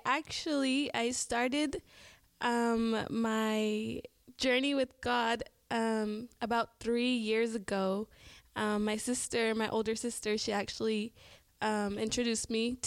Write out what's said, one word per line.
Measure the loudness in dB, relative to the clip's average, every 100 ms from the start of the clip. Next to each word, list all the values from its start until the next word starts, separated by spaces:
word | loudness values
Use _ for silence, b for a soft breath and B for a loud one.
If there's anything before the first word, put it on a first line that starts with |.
| 0
actually, | -2 -2 -6 0 2 2 2 0
I | 0 -2
started, | -2 -2 0 0 2 0 -2 B B B B _ -4
um, | 0 2 2 2 2 0 -2
my | -2 0 2 0 0 0 -2 -4 -8 -10 _ -20 -2
journey | 2 2 2 2
with | 0 -2
God, | 0 2 2 0 -4 _ -4
um, | 0 2 0 0 -4 -8 -6
about | 0 0 0 -4
three | 0 2 2 2
years | 2 2 2 -2
ago. | -2 0 2 0 -4 B B B B -2
Um, | 0 2 0
my | 0
sister, | 0 -2 0 2 2 2
my | 0
older | 0 0 -2
sister, | -4 -4 -2 0
she | 0
actually, | -2 -2 -2 0 0 -4 B B B B -6
um, | -2 0 -2 -2
introduced | -2 0 0 0 0
me | 0 0 -2